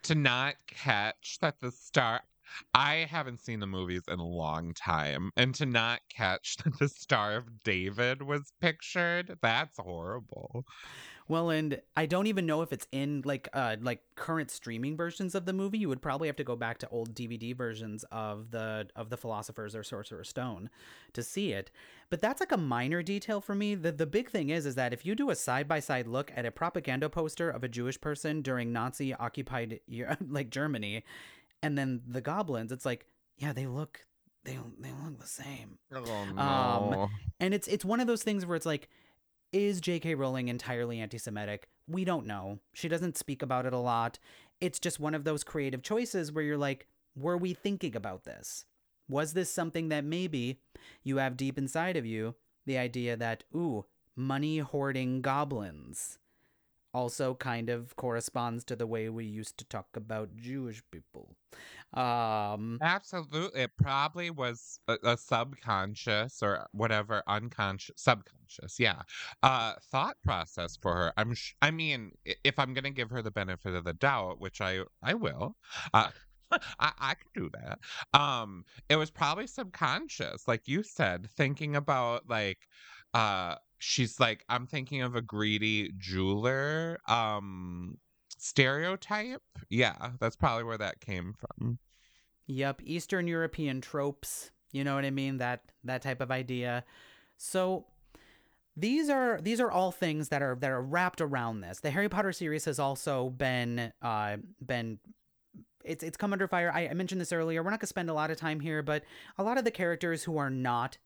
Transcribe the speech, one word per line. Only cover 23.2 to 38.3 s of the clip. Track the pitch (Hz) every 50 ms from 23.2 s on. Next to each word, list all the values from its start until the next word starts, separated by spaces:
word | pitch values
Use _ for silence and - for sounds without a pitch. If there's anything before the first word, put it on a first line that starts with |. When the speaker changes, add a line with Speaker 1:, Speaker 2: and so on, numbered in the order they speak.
| - - 220 202
Speaker 2:
for | 196 - 202
me. | 202 208 208 208
The, | 190 156 170
the | 160 147 165 147
big | 143 214 254 -
thing | - 214 156 139
is, | 156 170 147
is | 143 127
that | 131 127 123
if | 120 120 -
you | 170 214
do | 226 285 277
a | 175
side-by-side | - - - 123 131 147 143 160 151 143 - 139 127 120 117
look | 117 131 143 - -
at | 127 120 117
a |
propaganda | - - 160 170 - 180 - - 127 131 147 156
poster | - 175 160 156 - - 170 165
of | - - 123
a | 127
Jewish | 117 120 120 127 135 -
person | - 156 147 143 - 156 151 156
during | 139 131 131 123 120 117 117
Nazi-occupied, | 117 113 131 131 - 143 135 131 - 117 120 - - 131 - 131 127 117 110 113 - _ -
<laughs> | 113 117 123 - 151 - 196 135
like, | 143 143 135 117
Germany, | 113 135 143 151 139 117 107 104 104 113 - - - - - - - - _ _ _ _
and | - 156 147 139
then | 139 131 127 120 123 123
the | 120 131
goblins, | 113 143 160 196 214 165 135 113 113 110
it's | 131 127 - 143
like, | 123 117 - _ _ _ _ _ _ _
yeah, | 135 151 135
they | 123 135 131
look, | 123 139 156 - _ - - _ _ _ _ _ _ _ _
they, | 135 131 131 120 117 104 -
they | 117 131 127 135 147
look | 165 143 120
the | 123 -
same. | - - 135 139 139 123 110 101 - - _ _ 135
Speaker 1:
Oh, | 131
Speaker 2:
Um, | 123 117 113 104 101 98 95 - 139 139 139 135 127 123 120 117 123 -
Speaker 1:
no. | - 95 101 104 104 104 - - - _
Speaker 2:
and | 175 190 196
it's, | 202 - -
it's | - 208 -
one | 180 220 233
of | 254 233
those | 233 220 -
things | 220